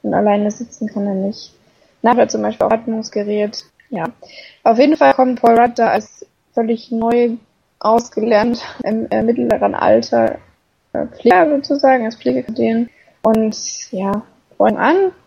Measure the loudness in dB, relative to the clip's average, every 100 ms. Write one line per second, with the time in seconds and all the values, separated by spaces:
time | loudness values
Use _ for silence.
0 | -2 0 2 2 -2 -6 -14 -10 -8 -6
1 | -4 -4 -6 -8 -16 _ _ _ _ _
2 | 0 2 0 0 -6 -2 0 0 -4 -8
3 | -6 -8 -4 -4 -4 -8 -18 _ _ -8
4 | -8 -10 -20 -20 -20 _ 0 4 4 4
5 | 2 4 0 2 2 4 2 2 0 0
6 | -4 _ -20 _ _ -4 -2 -4 -4 -4
7 | 0 0 0 -4 _ _ _ _ 2 2
8 | 0 -6 2 2 2 -4 -8 -10 -6 -4
9 | -2 -2 0 0 -2 0 0 0 2 2
10 | 2 0 0 -2 _ _ _ _ _ -8
11 | -8 -2 2 4 4 0 -2 0 2 2
12 | -2 -6 -4 -4 -6 -4 -2 0 -4 _
13 | _ _ 0 2 0 -4 -12 -14 -10 -6
14 | -4 -4 -8 _ _ _ 0 2 2 2
15 | 0 -4